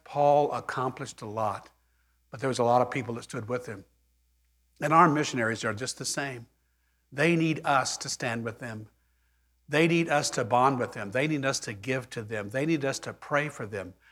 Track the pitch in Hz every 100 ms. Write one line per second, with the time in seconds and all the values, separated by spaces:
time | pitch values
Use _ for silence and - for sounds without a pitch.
0 | - 143 143 143 143 120 - 135 127 -
1 | 131 - 110 110 107 98 - _ _ _
2 | _ _ - 113 135 120 117 123 - 139
3 | 113 117 - 131 107 123 - 98 - _
4 | _ _ _ _ _ _ _ - - 160
5 | 170 151 151 127 113 113 113 107 127 -
6 | 131 151 139 120 117 _ _ _ _ _
7 | _ 131 165 165 160 151 151 135 127 -
8 | 135 - 127 117 113 107 120 110 110 _
9 | _ _ _ _ _ _ - 147 165 170
10 | 165 147 139 - 113 123 135 123 107 120
11 | 101 127 156 147 135 131 - 101 127 131
12 | 117 117 107 107 101 131 156 156 135 -
13 | 120 - - 147 147 - 107 101 92 -
14 | _